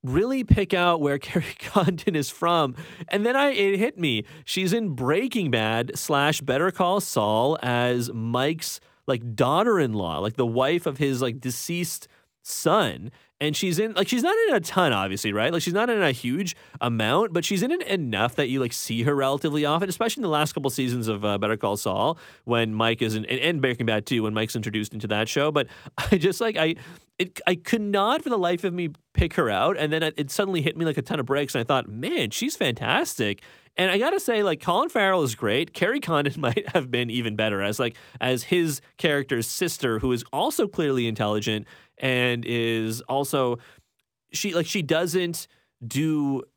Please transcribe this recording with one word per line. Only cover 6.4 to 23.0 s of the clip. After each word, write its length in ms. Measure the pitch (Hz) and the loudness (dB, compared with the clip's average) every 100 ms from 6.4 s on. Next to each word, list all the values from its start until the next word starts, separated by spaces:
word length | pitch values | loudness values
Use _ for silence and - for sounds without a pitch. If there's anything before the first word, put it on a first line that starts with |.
Better 320 | 139 131 180 | 0 2 0
Call 280 | - 180 196 | 2 2 2
Saul 560 | - - 104 110 131 160 | 0 0 2 4 2 2
as 500 | 123 120 123 123 120 | 0 2 2 0 -2
Mike's, 680 | 120 113 120 139 160 - - _ _ - | -4 -2 0 0 -2 -8 -10 _ _ -4
like, 300 | 123 120 107 | -2 -4 0
daughter-in-law, 840 | 120 160 226 202 131 107 87 78 | 2 4 2 2 2 0 -2 -2
like, 160 | 101 | -4
the 100 | 117 | 0
wife 420 | 120 117 135 170 160 | 0 2 2 2 -2
of 120 | 135 | -2
his, 240 | 143 127 | -2 0
like, 180 | 131 123 | -2 -4
deceased 680 | 127 123 - 175 170 - - _ _ _ | -8 -8 -6 -4 -4 -8 -14 _ _ _
son. 680 | - - 156 202 143 67 107 - _ _ | -10 -2 2 4 2 -2 -12 -16 _ _
And 160 | 151 151 | -4 0
she's 240 | 190 170 | 0 0
in, 120 | 220 | 0
like, 140 | 185 196 | 0 0
she's 140 | 247 | 2
not 140 | 311 440 453 | 2 2 2
in 60 | |
a 60 | 247 | 0
ton, 320 | 165 190 165 | 0 2 2
obviously, 400 | 104 95 95 110 | 2 0 -2 -2
right? 200 | 101 120 | 0 0
Like, 100 | 170 | 0
she's 120 | 175 | 0
not 160 | 185 240 | 0 0
in 100 | 220 | 2
a 120 | 165 | 0
huge 420 | 123 123 143 185 - - - | 0 -4 -4 -4 -8 -16 -6
amount, 520 | 120 113 110 147 220 | -4 0 2 2 2
but 120 | 170 | -2
she's 180 | 160 190 | 0 0
in 100 | 240 | 0
it 100 | 349 | -2
enough 540 | - 196 135 104 117 - | -2 -2 -2 0 0 0
that 120 | 131 | 0
you, 120 | 135 | 0
like, 120 | 120 | -2
see 300 | - - 123 | -4 -4 0
her 120 | 117 | 0
relatively 500 | 143 135 139 160 147 | 2 0 0 0 0
often, 240 | 147 160 190 | 0 0 0
especially 320 | 170 226 254 | -2 -2 -2
in 40 | |
the 40 | 202 | 0
last 240 | 151 151 | 2 0
couple 180 | - 135 | 0 -2
seasons 360 | 123 127 123 110 | 0 -2 0 -2
of, 180 | 104 | 0
uh, 140 | 104 98 | 0 0
Better 180 | 104 110 | 0 0
Call 200 | 101 104 | 0 -2
Saul, 420 | - 95 123 160 - - | -2 2 0 0 -10 -16
when 300 | - 117 113 | 0 0 2
Mike 280 | 107 113 113 | 2 2 2